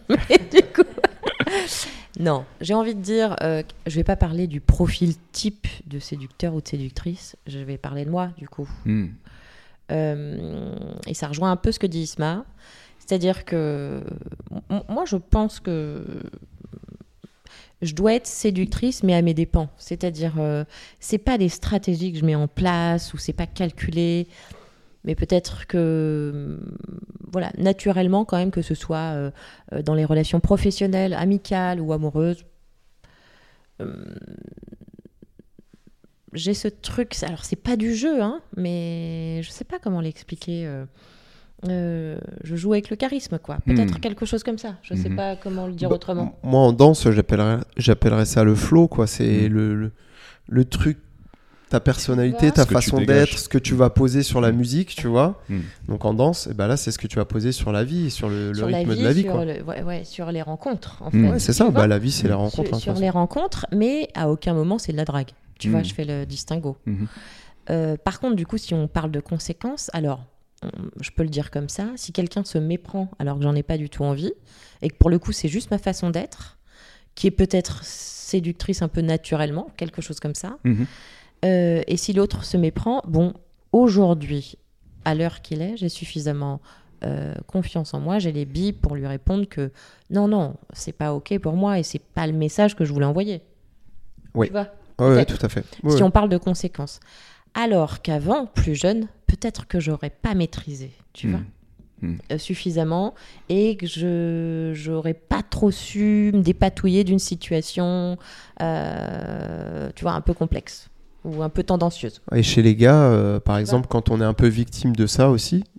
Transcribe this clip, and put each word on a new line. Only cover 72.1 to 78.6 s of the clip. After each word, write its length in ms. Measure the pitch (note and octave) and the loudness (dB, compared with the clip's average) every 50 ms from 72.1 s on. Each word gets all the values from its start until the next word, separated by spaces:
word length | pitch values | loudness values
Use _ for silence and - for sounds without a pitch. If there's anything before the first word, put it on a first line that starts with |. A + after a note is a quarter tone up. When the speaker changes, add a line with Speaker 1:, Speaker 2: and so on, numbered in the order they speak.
Speaker 1:
quelqu'un 320 | E3 - F3 F3 - G#3 G3 | -4 -4 -4 -2 -4 -6 -6
se 160 | - - D#3+ | -2 -2 -2
méprend 500 | D#3 D#3+ E3+ F3 - - - F#3+ F#3+ F#3 - | -2 -2 -2 -4 -6 -8 -6 -6 -6 -6 -6
alors 200 | - C#3+ C#3 C#3 | -6 -4 -4 -2
que 60 | C#3 C#3+ | 0 0
j'en 120 | C#3+ D3 | 0 2
ai 80 | D3 C#3+ | 0 0
pas 140 | - E3 | -2 -4
du 120 | D#3 D3+ C#3 | -4 -4 -6
tout 140 | - - C#3+ | -4 -4 -2
envie, 300 | C#3+ C#3 C#3 E3 G#3 G#4 - - - - - - - - _ - | -2 -2 -2 -4 -6 -6 -8 -14 -20 -20 -20 -20 -20 -12 _ -6
et 60 | D#3+ | -6
que 60 | - | 2
pour 120 | _ - E3+ | _ 4 4
le 80 | F#3 | 4
coup, 140 | F3 - - | 2 0 -2
c'est 160 | G#3 - - | -6 -4 -4
juste 240 | D3+ D3 A3 - - | -4 -4 -4 -4 -4
ma 60 | G#3 G3+ | -4 -2
façon 320 | - G3 F3+ - F#3 F3 | -2 -4 -4 -2 -4 -2
d'être, 480 | E3 E3+ C4+ - - - - - - _ _ _ _ _ - - - - _ _ _ | -2 -4 -6 -6 -12 -18 -20 -20 -20 _ _ _ _ _ -20 -20 -20 -20 _ _ _
qui 100 | - - | 0 0
est 40 | F#3+ | 2
peut-être 520 | F#3+ - F#3+ F#3+ - F#3 F3 - D3+ - - | 4 4 2 4 2 0 0 -2 -8 -10 -10
séductrice 960 | - - - - - - - - - - F#3+ E3 E3+ E3+ - | -14 -16 -14 -16 -16 -16 -16 -8 -4 -2 -2 -2 -2 -6 -6